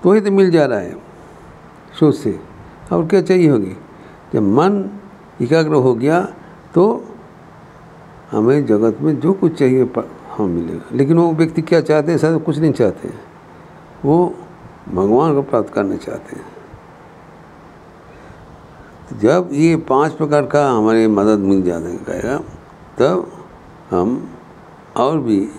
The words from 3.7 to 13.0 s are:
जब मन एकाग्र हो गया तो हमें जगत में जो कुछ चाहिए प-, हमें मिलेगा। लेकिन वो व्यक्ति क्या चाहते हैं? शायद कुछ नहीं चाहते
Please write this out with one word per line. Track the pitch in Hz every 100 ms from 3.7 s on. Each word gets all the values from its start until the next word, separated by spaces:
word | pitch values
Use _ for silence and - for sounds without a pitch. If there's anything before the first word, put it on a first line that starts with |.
| 92 - - - - -
जब | -
मन | 101 113 175 202 196 - - - - -
एकाग्र | 120 160 156
हो | 151 131
गया | 117 135 170 190 - - - -
तो | 156 202 240 - - - - - - - - - - - - -
हमें | 107 110 143 127
जगत | 107 113 101
में | 147 139
जो | 147
कुछ | 190 170
चाहिए | 160 131 127
प-, | 123 117 - - - -
हमें | 101
मिलेगा। | 85 82 82 -
लेकिन | 120 139 165
वो | 170
व्यक्ति | 160 165 160
क्या | 160 170
चाहते | - 151 151
हैं? | 160
शायद | 156 160
कुछ | 160 147
नहीं | 156
चाहते | 123 107 -